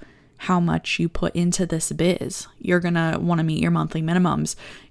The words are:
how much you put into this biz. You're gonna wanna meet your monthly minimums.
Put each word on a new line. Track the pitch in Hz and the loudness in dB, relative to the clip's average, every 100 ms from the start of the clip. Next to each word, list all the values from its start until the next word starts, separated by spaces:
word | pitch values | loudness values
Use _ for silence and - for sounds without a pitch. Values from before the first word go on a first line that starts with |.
| - - _ - | -20 -20 _ -10
how | - 180 | 0 2
much | 170 165 - - | 2 0 -2 -2
you | 170 | -2
put | - 175 - | 0 -2 0
into | 175 170 175 | 0 0 -2
this | 160 - | -2 -4
biz. | 151 170 175 - - - - | 0 0 0 -4 -8 -12 -8
You're | - 180 | 0 2
gonna | 175 175 165 - | 2 0 0 0
wanna | 170 170 | 0 2
meet | 160 156 | 0 2
your | 165 | 2
monthly | 170 165 160 | 2 0 -2
minimums. | 160 180 180 147 156 - - - - | 0 2 2 2 -2 -6 -14 -20 -4